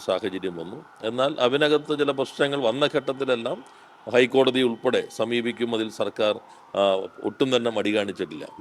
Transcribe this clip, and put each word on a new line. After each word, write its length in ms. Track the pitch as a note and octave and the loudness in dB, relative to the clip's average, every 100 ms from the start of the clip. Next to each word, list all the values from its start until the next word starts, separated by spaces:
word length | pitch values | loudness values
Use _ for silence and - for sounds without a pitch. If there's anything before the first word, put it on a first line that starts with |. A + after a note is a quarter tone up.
| - | -2
സാഹചര്യം 480 | F#2 G#2 F2+ F#2 E2+ | -2 -2 -4 -6 -8
വന്നു. 240 | E2 B2+ - - A2 | -10 -12 -18 -10 -6
എന്നാൽ 260 | A#2+ C#3 D#3 | 0 -2 2
അതിനകത്ത് 600 | B2 C#3+ D3+ D3+ D3 D3 | 2 4 4 2 0 -2
ചില 120 | C#3+ | 0
പ്രശ്നങ്ങൾ 480 | C3+ B2+ - D3 C#3+ A#2+ | 0 -2 -2 -2 0 0
വന്ന 180 | C3 C#3+ D3+ | 2 0 0
ഘട്ടത്തിലെല്ലാം 640 | B2+ C3+ C3 A#2+ A#2+ F#3 - - - - - | -2 -4 -2 -2 -2 -8 -12 -20 -20 -20 0
ഹൈക്കോടതി 480 | A#2+ B2+ C3 C3 B2+ B2+ | 4 4 6 4 4 2
ഉൾപ്പെടെ 400 | A2+ B2+ A2 - - | 2 0 0 0 -4
സമീപിക്കുന്നതിൽ 760 | A2+ A#2+ A#2+ A2 A#2 A2+ A2 | -2 0 -2 -2 -2 -2 -2
സർക്കാർ, 440 | - G2+ - G#2+ G2+ - - - G2 | -4 -6 0 0 0 -6 -20 -6 2
ആ, 20 | G2 F#2+ F#2+ - G#2+ | 2 2 -2 -8 -6
ഒട്ടും 280 | - C3+ B2 | -2 2 2
തന്നെ 160 | A#2 A2 | 0 0
മടി 140 | G2+ G#2 | 0 0
കാണിച്ചിട്ടില്ല. 520 | G2+ F#2 E2+ D2+ D2+ - | -2 -4 -8 -10 -14 -10